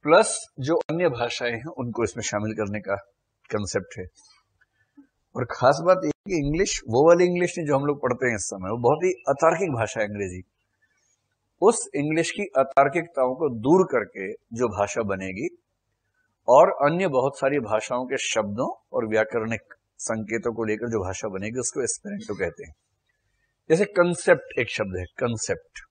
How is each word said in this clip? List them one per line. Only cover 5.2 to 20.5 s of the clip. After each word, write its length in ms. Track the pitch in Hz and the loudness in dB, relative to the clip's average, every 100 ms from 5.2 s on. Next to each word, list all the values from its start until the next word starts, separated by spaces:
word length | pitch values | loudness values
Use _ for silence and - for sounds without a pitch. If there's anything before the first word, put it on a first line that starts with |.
| _ 117 | _ -8
और 100 | 120 | -8
खास 280 | - 127 143 170 | 2 2 4 4
बात 160 | 185 165 | 2 2
यह 60 | - - | -6 -4
कि 100 | 175 | -2
इंग्लिश, 420 | 143 156 196 - - | 0 0 0 -2 0
वो 220 | 113 156 | 4 8
वाली 180 | 170 180 | 8 6
इंग्लिश 320 | 175 175 180 | 2 -2 -2
नहीं 100 | 151 | 0
जो 100 | 139 | 0
हम 80 | 143 | 0
लोग 160 | 143 | -2
पढ़ते 260 | 127 123 127 | -2 0 0
हैं 80 | 110 | 0
इस 100 | - | -4
समय, 240 | 101 92 | -8 -6
वो 80 | 117 | 0
बहुत 240 | 117 151 | 2 4
ही 80 | 180 - - | 0 -2 -2
अतार्किक 420 | 139 160 170 185 | 4 4 4 -2
भाषा 280 | 117 107 113 | -2 -2 -2
है 60 | 104 | -4
अंग्रेजी। 340 | 104 98 90 92 _ _ _ _ _ _ _ _ _ _ _ | -4 -6 -8 -16 _ _ _ _ _ _ _ _ _ _ _
उस 260 | 190 233 - - | 2 2 -4 -4
इंग्लिश 360 | 147 156 165 | -2 0 -2
की 140 | - 202 131 | -4 -2 0
अतार्किकताओं 760 | 131 - 139 139 160 - 127 131 | 2 4 4 2 -4 -2 -2 0
को 140 | 156 117 | -2 -2
दूर 260 | 120 180 185 | 4 4 4
करके 440 | 131 104 104 95 110 _ 113 | 0 -2 -8 -10 -10 _ -4
जो 120 | 120 | -2
भाषा 320 | 104 101 - 107 | 0 -2 -2 -4
बनेगी 420 | 98 95 95 156 - _ _ _ _ _ _ _ _ - | -4 -6 -6 -8 -10 _ _ _ _ _ _ _ _ 6
और 240 | 127 180 - | 8 8 6
अन्य 240 | 143 170 190 | 2 2 0
बहुत 280 | 131 135 - | 2 0 0
सारी 200 | 139 143 | 0 0
भाषाओं 440 | 107 110 - 123 127 | 0 -4 -2 -6 -4
के 120 | 135 | -4
शब्दों 460 | - - 101 104 151 370 _ | -2 -2 -2 -2 -4 -6 _
और 140 | 131 113 | -4 0
व्याकरणिक 640 | 107 110 117 110 113 _ - _ _ | 2 2 0 -4 -6 _ -20 _ _
संकेतों 520 | - 113 104 113 120 | -6 -6 -4 -4 -4